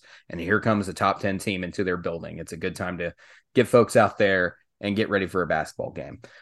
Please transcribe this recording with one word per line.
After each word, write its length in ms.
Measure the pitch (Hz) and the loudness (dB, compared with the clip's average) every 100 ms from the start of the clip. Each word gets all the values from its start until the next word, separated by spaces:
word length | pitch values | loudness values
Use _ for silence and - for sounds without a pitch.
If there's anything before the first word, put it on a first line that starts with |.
| - - - | -20 -20 -14
And 100 | 85 | -8
here 220 | 85 104 | 0 0
comes 260 | 110 107 95 | 2 0 0
the 60 | |
top 260 | 85 98 101 | 0 0 0
ten 180 | 104 95 | -2 -2
team 280 | - 92 90 | -4 -4 -4
into 180 | 87 | -4
their 140 | 92 87 | -2 -2
building. 420 | 87 85 82 80 | -4 -8 -10 -12
It's 140 | 82 | -12
a 40 | 82 | -8
good 200 | 90 82 | -8 -6
time 220 | 90 87 | -8 -6
to 140 | 85 - - - _ | -8 -8 -20 -20 _
get 140 | - 113 | 2 6
folks 300 | 123 110 120 | 6 6 6
out 200 | 104 - | 4 4
there 380 | 101 95 87 - _ - | 2 4 0 -4 _ -8
and 160 | 101 101 | -4 -2
get 140 | 110 | 0
ready 180 | 98 90 | 0 0
for 140 | 92 | -2
a 60 | 82 | 0
basketball 440 | 80 78 - - | -2 -4 -8 -10
game. 300 | - 69 - - - | -8 -14 -16 -20 -20